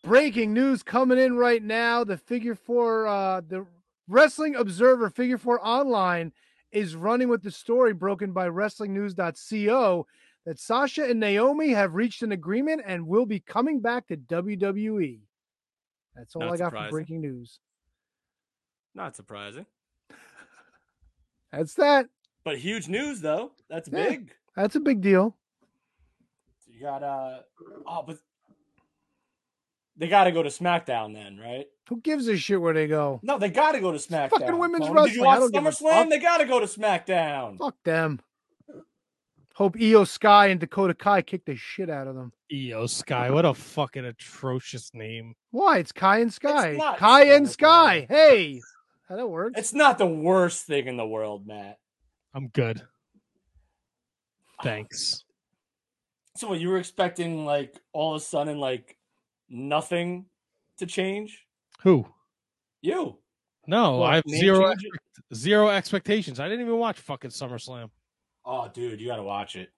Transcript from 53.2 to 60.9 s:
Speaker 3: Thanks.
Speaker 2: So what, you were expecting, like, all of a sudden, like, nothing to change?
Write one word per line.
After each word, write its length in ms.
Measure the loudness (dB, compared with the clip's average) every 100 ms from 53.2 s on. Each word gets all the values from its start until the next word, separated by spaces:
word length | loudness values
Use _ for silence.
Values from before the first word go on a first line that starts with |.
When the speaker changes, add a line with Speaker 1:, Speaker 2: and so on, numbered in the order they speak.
| _ _ _ _ _ _ _ _ _ _ _ _ _ _
Speaker 3:
Thanks. 600 | -8 -8 -12 -10 -8 -8 _ _ _ _ _ _ _ _ _ _ _ -14
Speaker 2:
So 120 | -8
what, 120 | -4
you 100 | -2
were 80 | -2
expecting, 680 | -4 -2 -2 -2 -6 -6
like, 320 | -2 -4 -4 -16 _
all 220 | -4 -4
of 80 | -4
a 20 |
sudden, 340 | -6 -4 -4 -4
like, 380 | -4 -6 _ _ _ _ _ _ _
nothing 760 | -12 -4 -4 -2 -4 -4 -8 -14 _ _ _ _ -14
to 80 |
change? 580 | -12